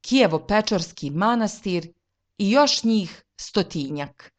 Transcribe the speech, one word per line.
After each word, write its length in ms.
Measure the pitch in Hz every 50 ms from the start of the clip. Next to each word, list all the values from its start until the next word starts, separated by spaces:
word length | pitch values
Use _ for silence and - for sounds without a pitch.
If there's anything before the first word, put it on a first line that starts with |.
Kijevo-Pečorski 1080 | - - 247 269 247 185 160 156 - - 202 214 214 - 220 180 165 - - - - 139
manastir 800 | 143 165 196 226 240 240 220 208 - - - 196 180 175 165 170 _ _ _ _ _ _ _ _ _
i 140 | _ 208 196
još 320 | 226 277 294 277 - - -
njih 400 | 226 226 214 185 160 - - _ _ _
stotinjak. 960 | - - - - 202 185 196 - 165 143 135 151 147 143 143 _ _ - - _